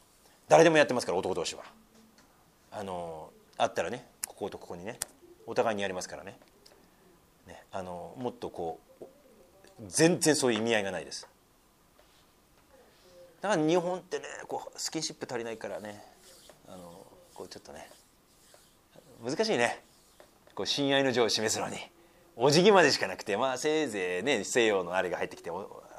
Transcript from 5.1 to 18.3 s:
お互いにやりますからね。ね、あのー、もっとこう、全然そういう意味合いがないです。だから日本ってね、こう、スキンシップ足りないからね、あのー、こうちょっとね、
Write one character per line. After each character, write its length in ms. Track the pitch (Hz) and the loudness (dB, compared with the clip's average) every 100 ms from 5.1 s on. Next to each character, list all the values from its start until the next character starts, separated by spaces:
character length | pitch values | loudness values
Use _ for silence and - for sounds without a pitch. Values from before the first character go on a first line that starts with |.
| - - - - | -10 -20 -18 -4
お 100 | 113 | 0
互 180 | 117 | 0
い 20 | 104 | 0
に 60 | |
や 40 | 98 | -2
り 60 | |
ま 80 | 90 | -4
す 80 | - | -8
か 80 | - | -12
ら 60 | 92 | -14
ね。 120 | - - _ - - _ _ - _ _ _ 92 | -18 -20 _ -20 -20 _ _ -20 _ _ _ -20
ね、 160 | 87 - | -20 -12
あ 100 | 98 | -10
の 320 | 92 87 85 - | -8 -10 -12 -10
ー、 40 | |
も 100 | 123 | -10
っ 20 | |
と 160 | - 87 | -8 -10
こ 300 | - 82 - - - | -8 -8 -8 -16 -20
う、 40 | - - - - - - - - 101 | -20 -20 -20 -20 -20 -20 -20 -20 -6
全 320 | 123 165 151 | 4 4 4
然 160 | 156 139 | 2 2
そ 140 | 131 | 2
う 40 | |
い 40 | 107 | 2
う 20 | |
意 40 | |
味 120 | 117 110 | 2 0
合 40 | |
い 40 | |
が 80 | 98 | 0
な 80 | 87 | -6
い 60 | - | -8
で 60 | |
す。 160 | - - _ _ _ _ _ _ _ _ _ _ _ _ _ _ - - _ - - - - | -14 -16 _ _ _ _ _ _ _ _ _ _ _ _ _ _ -20 -20 _ -20 -20 -20 -8
だ 80 | 196 | -2
か 80 | 185 | 2
ら 100 | 156 | 2
日 80 | 175 | 2
本 240 | 180 185 | 0 -6
っ 20 | |
て 180 | - 143 | -8 -10
ね、 60 | 143 - - | -8 -14 -10
こ 240 | 127 - | -10 -10
う、 60 | - | -10
ス 100 | - | -8
キ 80 | 156 | -6
ン 20 | |
シ 100 | - | -8
ッ 20 | - | -8
プ 120 | - | -8
足 80 | 123 | -8
り 60 | |
な 80 | 117 | -8
い 60 | 110 | -8
か 100 | 104 | -8
ら 120 | 90 | -10
ね、 240 | 104 104 - - - - - - - | -12 -14 -20 -20 -20 -20 -20 -20 -20
あ 40 | |
の 60 | 92 87 87 - - - | -18 -18 -20 -20 -20 -20
ー、 40 | - | -16
こ 60 | |
う 40 | 92 | -14
ち 100 | - | -16
ょ 20 | |
っ 20 | |
と 100 | - | -18
ね、 160 | 147 - - _ _ _ | -18 -18 -20 _ _ _